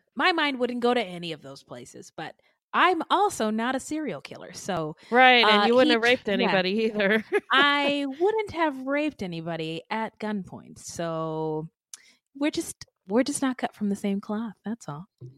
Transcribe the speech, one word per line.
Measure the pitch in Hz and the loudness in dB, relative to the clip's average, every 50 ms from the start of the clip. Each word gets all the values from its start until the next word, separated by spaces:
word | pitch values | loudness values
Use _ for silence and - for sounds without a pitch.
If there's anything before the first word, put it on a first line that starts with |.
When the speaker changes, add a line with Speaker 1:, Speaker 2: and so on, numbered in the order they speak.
| - _ _ | -16 _ _
Speaker 1:
my | 220 302 370 359 | 0 0 2 2
mind | 330 294 285 269 240 | 2 0 -2 -2 -2
wouldn't | 247 240 247 247 | -4 -4 -2 0
go | 233 240 247 | 0 2 2
to | 247 214 | 2 0
any | 180 180 170 175 170 156 | -2 -6 -10 -8 -10 -10
of | 151 151 | -10 -12
those | 135 139 - - | -14 -16 -16 -18
places, | _ 131 123 131 - - - - - _ | _ -18 -18 -18 -18 -18 -20 -20 -16 _
but | - 156 - - _ _ _ _ _ _ _ - | -12 -12 -12 -14 _ _ _ _ _ _ _ 0
I'm | 240 311 359 370 330 - - | 2 4 4 2 0 0 0
also | 294 349 415 403 - - 226 214 | 0 2 2 0 0 -2 -2 -2
not | 214 220 226 254 262 | -2 -2 -2 -2 -4
a | 262 | -4
serial | - - 302 311 311 240 156 139 | -6 -6 -8 -6 -6 -6 -8 -10
killer, | - - - - - - 185 | -12 -14 -16 -16 -16 -16 -16
so, | - - - 185 165 156 151 180 - - - | -12 -8 -6 -4 -4 -4 -6 -8 -12 -6 2
Speaker 2:
Right, | 220 247 254 254 247 240 220 | 6 8 8 8 8 8 6
and | 214 214 208 208 | 6 6 6 6
Speaker 1:
uh, | |
Speaker 2:
you | 226 240 | 6 6
wouldn't | 254 262 - | 6 6 6
Speaker 1:
he | 240 | 4
Speaker 2:
have | 226 226 | 4 4
raped | 240 254 254 - 214 | 2 2 2 0 -2
Speaker 1:
yeah. | 196 | 0
Speaker 2:
anybody | 190 190 190 196 190 180 185 196 226 220 | 0 2 2 2 2 2 2 0 0 0
either. | 220 208 214 196 190 214 226 214 - 349 - | 0 0 0 2 2 2 2 0 0 -2 -2
<laughs> | - - 240 | 0 2 2
Speaker 1:
I | 269 285 285 285 285 285 285 285 285 285 | 4 4 4 4 2 2 0 0 -2 -2
wouldn't | 277 262 294 349 415 440 440 427 381 - | -4 -2 0 0 2 2 0 -2 -4 -2
have | 339 330 302 269 262 262 | 0 0 0 0 -4 -4
raped | 262 277 294 302 302 - - 208 | -2 -2 0 0 -2 -4 -6 -8
anybody | 180 170 165 160 170 165 160 160 160 165 160 - _ | -6 -6 -6 -6 -6 -6 -4 -6 -6 -6 -8 -8 _
at | 214 220 220 196 - _ | -6 -6 -6 -6 -8 _
gunpoint, | 214 214 214 202 180 - - - - - 80 - | -6 -4 -4 -4 -6 -8 -14 -16 -18 -20 -20 -18
so | - - - - 170 165 165 160 160 160 160 160 156 156 156 156 165 160 - _ _ _ - - _ _ _ _ _ _ _ 277 | -16 -12 -8 -6 -6 -4 -4 -4 -4 -4 -4 -4 -4 -4 -4 -4 -6 -10 -14 _ _ _ -20 -20 _ _ _ _ _ _ _ -4
we're | 285 311 | -4 -2
just, | - 330 330 - - - - - _ _ _ - | -2 -4 -6 -8 -12 -16 -20 -20 _ _ _ -2
we're | 202 247 262 | 0 0 0
just | 294 285 - | 0 -2 -2
not | 277 262 247 | -2 -4 -2
cut | - 247 - - | -4 -6 -8 -6
from | - 208 202 | -4 -4 -4
the | 202 | -2
same | - - 202 196 202 | -2 -2 -2 -2 -2
cloth, | - - 208 214 233 220 - - _ | -4 -6 -6 -6 -6 -8 -12 -12 _
that's | 196 233 - - - | -10 -10 -8 -10 -12
all. | 143 160 185 - _ _ 127 127 131 | -12 -12 -14 -16 _ _ -20 -20 -14